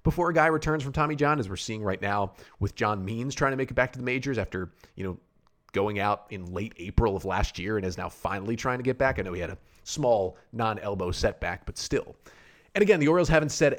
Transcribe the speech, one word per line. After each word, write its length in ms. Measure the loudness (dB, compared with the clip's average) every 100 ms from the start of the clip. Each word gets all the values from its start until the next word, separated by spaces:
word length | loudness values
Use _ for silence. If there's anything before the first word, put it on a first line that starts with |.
before 260 | -2 2 2
a 40 |
guy 140 | 4 4
returns 360 | 4 2 0
from 80 | 0
Tommy 240 | 0 0 2
John, 240 | 2 2
as 100 | 0
we're 60 | -6
seeing 260 | -6 -4
right 200 | -2 -2
now 320 | 0 0 -2 -6 -16 -4
with 160 | -4 0
John 280 | 0 0
Means 300 | -2 -4 -4
trying 180 | -2 0
to 60 | 0
make 140 | -2
it 40 | 0
back 180 | 0
to 40 | -2
the 80 | -4
majors 320 | -2 -2 -2
after, 360 | -2 -4 -8 _ -20 -10
you 80 |
know, 140 | -8 -8 _ _ _ _ _
going 260 | -2 0 0
out 300 | 0 -2 -4
in 160 | -12 -8
late 200 | -6 -8 -8
April 380 | -6 2 2 2
of 100 | -2
last 320 | -2 -2 -4
year 200 | -4 -2
and 80 | -2
is 120 | -4
now 120 | -8
finally 460 | -6 -6 -4 -4 -4
trying 220 | -2 -2
to 60 |
get 160 | -2 0
back. 180 | 0 0
I 60 |
know 100 | -4
he 80 | -6
had 80 | -6
a 80 | -10 _ -20
small 540 | -10 -2 4 4 2 -4 _
non-elbow 580 | -4 -2 -2 -4 -2 -2
setback, 540 | 0 0 0 -6 -6 -10
but 120 | -10
still. 380 | -4 -4 -4 -14 -20 -20 -20 -20 _ 2
And 80 |
again, 160 | 6 6
the 80 | 6
Orioles 220 | 4 6
haven't 200 | 4 4
said 240 | 4 2